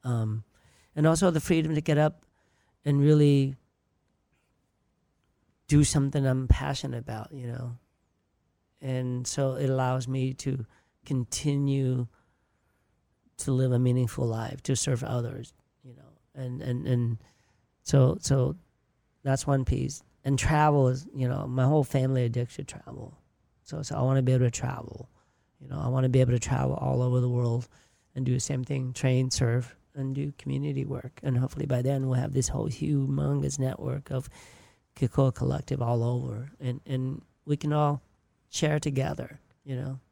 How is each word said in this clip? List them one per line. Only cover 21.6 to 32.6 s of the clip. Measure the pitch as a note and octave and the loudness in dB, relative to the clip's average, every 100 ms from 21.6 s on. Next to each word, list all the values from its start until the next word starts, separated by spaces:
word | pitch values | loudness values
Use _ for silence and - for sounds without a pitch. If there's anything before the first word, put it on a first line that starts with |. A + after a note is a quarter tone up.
| C3 | 4
whole | D3+ | 4
family | C3+ C#3 C3 C3 B2 | 2 0 0 2 0
addicts | A#2+ B2 - | 0 -6 -8
to | |
travel. | - - - - - D3+ _ _ _ _ | -14 -14 -16 -14 -16 -18 _ _ _ _
So, | - D#3 | -14 -10
so | D3+ G#2 | -6 -2
I | |
wanna | B2+ C3+ | 2 2
be | B2+ | 4
able | B2+ B2 | 4 2
to | |
travel. | - B2+ - - - - _ _ _ _ _ | 0 -6 -6 -10 -14 -16 _ _ _ _ _
You | C3+ | -10
know, | C3+ | -4
I | A#2+ | -2
wanna | C3 C3 | 2 4
be | B2+ | 4
able | B2+ | 4
to | A#2+ | 2
travel | - C3 C3 - | 2 0 0 0
all | C3 C3 | 0 0
over | B2+ B2 | 2 2
the | B2 | 2
world | A#2+ A#2+ A#2 A#2+ _ _ _ _ - | 0 0 -2 -4 _ _ _ _ -6
and | C3 | -2
do | |
the | B2 | -2
same | - C#3 | -2 -4
thing, | B2+ C#3 B2+ | -2 -4 -4
train, | B2+ C3 B2+ C3 | -2 2 4 2
surf, | - B2 A#2+ A#2+ - _ | 2 2 2 -2 -12 _
and | C#3+ C3+ C3+ | -8 -6 -4
do | C#3+ C#3 | -6 -8
community | - C3+ C#3+ C3+ C3+ | -6 -4 -4 -4 -4
work. | C3+ C3 - | -6 -10 -8
And | C#3 B2 | -2 0
hopefully | C3 - C#3+ | 0 -4 -2
by | B2+ | 0
then | B2+ C#3 C3+ | 2 0 0
we'll | B2+ | 0
have | - | 0
this | C3+ B2+ | 0 0
whole | - | -2